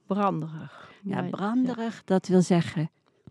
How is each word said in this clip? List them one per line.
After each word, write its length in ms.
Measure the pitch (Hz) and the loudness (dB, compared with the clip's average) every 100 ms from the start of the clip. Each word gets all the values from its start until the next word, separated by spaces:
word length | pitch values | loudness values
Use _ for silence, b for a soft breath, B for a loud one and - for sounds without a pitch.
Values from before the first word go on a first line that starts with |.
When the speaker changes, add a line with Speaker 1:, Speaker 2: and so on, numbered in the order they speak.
| _ | _
Speaker 1:
branderig. 840 | 196 202 165 156 156 147 - - - | 0 0 0 -6 -10 -14 -18 -20 -14
Speaker 2:
Ja, 120 | 196 196 | -6 -4
Speaker 1:
Mijn, 100 | 180 | -4
Speaker 2:
branderig, 640 | - 196 240 254 240 226 | -4 -2 0 0 -2 -6
Speaker 1:
ja. 80 | - | -8
Speaker 2:
dat 220 | - 190 - | 0 0 4
wil 140 | 180 | 4
zeggen, 480 | 175 175 160 - 156 - _ _ - | 6 4 2 -2 -6 -8 _ _ -20